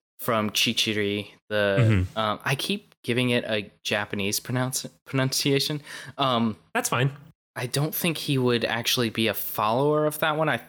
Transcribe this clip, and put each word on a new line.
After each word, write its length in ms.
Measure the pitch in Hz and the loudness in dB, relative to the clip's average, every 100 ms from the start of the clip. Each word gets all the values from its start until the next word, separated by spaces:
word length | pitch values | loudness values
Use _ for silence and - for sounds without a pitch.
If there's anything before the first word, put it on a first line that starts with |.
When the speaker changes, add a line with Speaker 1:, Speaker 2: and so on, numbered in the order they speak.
| _ - | _ -8
Speaker 1:
from 320 | - 113 107 | -2 0 0
Chichiri. 800 | - 123 113 113 107 101 104 - - - | 0 0 0 0 0 0 -2 -6 -14 -4
The, 280 | 104 101 98 | 0 2 4
Speaker 2:
Mm-hmm. 400 | 113 101 90 110 | 4 4 0 -2
Speaker 1:
um, 220 | 107 104 | -2 -2
I 100 | - 135 | -4 -2
keep 380 | - 202 - _ | -2 -6 -8 _
giving 260 | - 120 123 | -4 0 2
it 140 | 120 | 0
a 260 | - 110 101 - | 0 -4 -4 -10
Japanese 560 | - 107 104 104 98 107 | -4 -2 -2 -4 -2 -4
pronounce-, 460 | - 127 127 - - - | -2 -2 -2 -4 -8 -14
pronunciation. 760 | - 135 131 - 143 139 135 151 - - - - | -4 -2 0 0 2 2 0 -4 -8 -16 -10 -2
Um, 380 | 135 117 113 101 _ | 0 2 0 -2 _
Speaker 2:
That's 140 | 226 - | -4 0
fine. 240 | 120 135 - - _ _ | 2 0 -2 -16 _ _
Speaker 1:
I 120 | 120 120 | -10 -4
don't 280 | 139 156 | -2 -2
think 240 | - 175 151 | 0 -2 -2
he 180 | - 135 | 0 2
would 280 | 123 117 | 2 2
actually 460 | - 117 117 - 113 | 0 -2 0 0 0
be 180 | 107 110 | 2 0
a 60 | |
follower 720 | 98 - - 107 120 147 151 151 | 0 -4 0 2 4 4 2 0
of 120 | 151 | 0
that 180 | 160 151 | 0 2
one. 120 | 156 | 0
I, 120 | 120 | 0